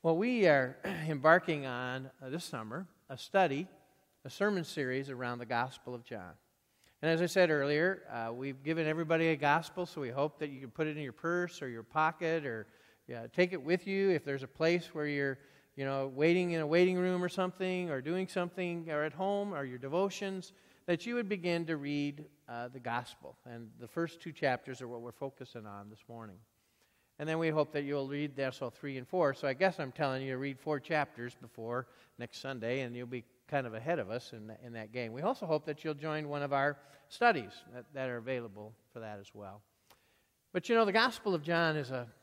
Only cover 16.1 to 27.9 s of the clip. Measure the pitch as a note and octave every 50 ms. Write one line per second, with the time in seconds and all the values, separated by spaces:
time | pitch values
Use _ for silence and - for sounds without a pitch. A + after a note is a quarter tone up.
16.1 | C3 C3 D3+ E3 E3+ F3+ F3+ F3 E3+ E3 D#3 D3 D#3+ F3 F3+ F#3 F#3 F3+ F3+ F#3
17.1 | F3+ F3+ F3+ F3+ - - F#3 F#3 F3+ - F#3+ F#3 F#3 F3+ F3+ E3+ D3 C3 B2+ D3
18.1 | E3+ F#3 F#3+ F3+ - F#3+ F3 F3 F3 G3 F3+ F3 E3+ E3+ E3 E3 D#3 D3 D3+ D#3
19.1 | D3 D3+ F#3 G3 G3+ G3+ G3+ G#3 F#3+ D3 C#3 C3 B2 B2 C3 C#3 C#3+ F3+ G3 G3
20.1 | F#3 - G#3 G3 F#3+ F#3+ F3 - - - _ - - _ _ - F3 E3 E3+ A#3
21.1 | A#3+ A#3+ A#3 F#3+ G#3 F#3 E3+ F3+ E3+ E3+ E3+ D#3+ E3 D3 C#3 C#3+ D3 D3 C#3+ C#3+
22.1 | C#3+ D3 D3+ - _ _ _ - A#2+ A#2+ A#2+ B2 B2+ C3 A#2+ A#2+ A#2 A#2+ A#2+ -
23.1 | - _ - - - _ _ B2 A#2+ A#2 A#2 A2 - A2+ A#2+ A2+ - E3+ E3+ D#3+
24.1 | E3 - - E3+ C#3+ - D#3 C#3 B2 A#2+ - C3+ C3 A#2 C3 A#2 A#2+ A#2 A#2 A#2+
25.1 | A2+ - C#3+ C#3 C3+ _ B2+ - - A#2+ G#2+ G#2+ G2+ G2+ G2+ G#2 A2 G#2+ - -
26.1 | A#2 A#2 A2+ G#2+ F#2 F#2+ A2 _ _ _ _ _ _ _ _ _ _ _ _ _
27.1 | _ - D3 D#3 D#3+ E3 E3 D#3+ D3+ D#3 D3 D3+ - D3 C#3+ C#3